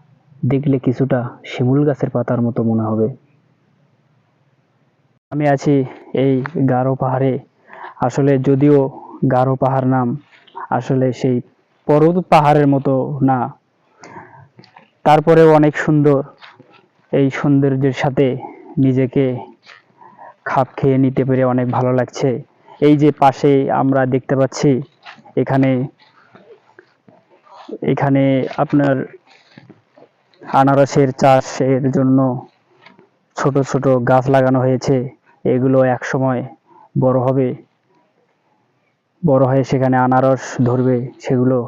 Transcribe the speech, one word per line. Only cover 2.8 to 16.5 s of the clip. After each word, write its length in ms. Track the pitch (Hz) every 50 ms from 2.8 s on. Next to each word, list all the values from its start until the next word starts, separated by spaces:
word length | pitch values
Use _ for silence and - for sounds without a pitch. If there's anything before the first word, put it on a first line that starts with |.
| 107 110
হবে। 180 | 110 107 110 117 131 - _ _ _ _ _ _ _ _ _ _ _ _ _ _ _ _ _ _ _ _ _ _ _ _ _ _ _ _ _ _ _ _ _ _ _ _ _ _ _ _ _ _
আমি 120 | - 147 147 143
আছি 360 | 143 139 - 151 143 135 131 131 - - - - -
এই 180 | 123 135 139 135 127 127 - - 165 135 127
গারো 220 | 127 127 127 131 135
পাহাড়ে। 400 | - 135 131 131 131 131 135 123 131 - _ _ _ _ _ - - - - - - 127
আসলে 320 | 127 - 147 139 143 139 131
যদিও 520 | 131 139 139 135 147 147 147 139 135 135 - - - - - - - 135 127
গারো 200 | 127 131 131 131
পাহাড় 320 | 131 139 131 131 135 131 131 131
নাম, 140 | 131 127 120 131 143 - _ _ _ _ _ _ - - -
আসলে 420 | 131 127 123 - 139 131 131 127
সেই 280 | 120 - - 131 123 123 - - _ _ _ _ _ _ _
পর্বত 300 | - 151 151 156 165 175 185 170 -
পাহাড়ের 340 | 180 160 147 143 147 147 147
মতো 520 | 139 139 135 139 143 135 131 127 131 147 131
না, 280 | 135 135 131 123 117 131 - _ _ _ _ _ _ _ _ _ - - - - - - - - - _ _ - - _ _ - _ _ _ _
তারপরেও 520 | _ 156 151 151 151 165 160 160 165 156 156
অনেক 220 | 151 151 151 -
সুন্দর। 440 | - - - 156 147 143 147 139 135 143 147 - _ - -